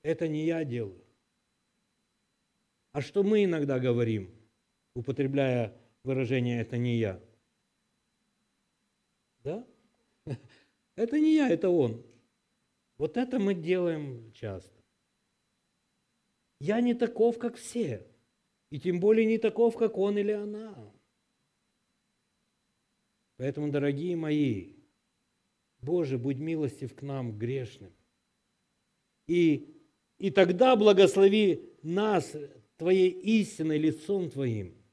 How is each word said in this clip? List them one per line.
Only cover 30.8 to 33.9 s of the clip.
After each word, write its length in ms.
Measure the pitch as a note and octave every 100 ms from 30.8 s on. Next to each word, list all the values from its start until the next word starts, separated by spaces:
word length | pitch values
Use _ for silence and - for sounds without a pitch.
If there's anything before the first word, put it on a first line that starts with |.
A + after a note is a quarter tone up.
| G#3 F#3+ F#3+ F#3+ G3 G#3+ G#3 D#3 - _
нас 500 | D3+ F3+ G#3+ F#3+ C3+ D3+ C#3+ - _ _
Твоей 340 | E3 F#3 F#3
истиной, 680 | F3+ G3+ A3 F#3+ - D#3+ D3+
лицом 520 | D#3